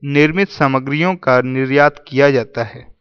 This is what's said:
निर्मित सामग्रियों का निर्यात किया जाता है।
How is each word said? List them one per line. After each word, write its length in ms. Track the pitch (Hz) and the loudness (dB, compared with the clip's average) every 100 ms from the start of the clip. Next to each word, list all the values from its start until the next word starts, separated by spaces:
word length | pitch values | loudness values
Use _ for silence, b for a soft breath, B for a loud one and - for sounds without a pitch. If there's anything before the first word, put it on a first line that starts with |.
निर्मित 440 | 139 143 151 165 196 | -2 2 2 2 -4
सामग्रियों 640 | - 143 131 135 147 170 180 | -2 -2 -2 -4 -4 -4 -4
का 240 | - 127 | 0 0
निर्यात 640 | 127 131 131 139 147 - - | 0 -4 -2 2 2 0 -10
किया 220 | 131 143 | 0 2
जाता 340 | 135 110 - | 2 -4 -8
है। 300 | 113 - - - | -10 -10 -20 -20